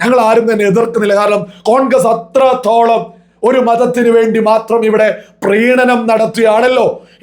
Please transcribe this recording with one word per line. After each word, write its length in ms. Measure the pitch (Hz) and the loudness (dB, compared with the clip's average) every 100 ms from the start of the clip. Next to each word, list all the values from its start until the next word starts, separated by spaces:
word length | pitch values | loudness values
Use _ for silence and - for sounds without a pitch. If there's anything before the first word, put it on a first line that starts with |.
ഞങ്ങൾ 160 | 208 247 | -2 0
ആരും 320 | 220 226 226 | 2 2 0
തന്നെ 140 | 208 202 | 0 0
എതിർക്കുന്നില്ല. 500 | 208 233 220 208 202 | 0 -2 -2 -2 0
കാരണം 300 | 208 208 170 - | 0 -2 -4 -6
കോൺഗ്രസ് 440 | 208 247 262 254 226 | -2 0 2 0 0
അത്രത്തോളം 1080 | 226 - 262 262 254 214 233 233 226 - - _ _ | -2 -2 0 0 0 0 0 2 0 -4 -14 _ _
ഒരു 160 | 233 254 | -2 0
മതത്തിന് 500 | 233 226 233 240 233 | 0 0 -2 0 2
വേണ്ടി 300 | 226 226 220 | 2 2 0
മാത്രം 460 | 208 220 220 233 220 | 0 0 0 -2 0
ഇവിടെ 360 | 214 214 - - _ | 0 0 -2 -12 _
പ്രീണനം 640 | 196 208 233 254 247 240 226 | -2 0 2 2 0 0 0
നടത്തിയാണല്ലോ 960 | 220 220 220 220 214 254 254 185 - - _ | -2 -2 0 0 2 0 0 -2 -4 -12 _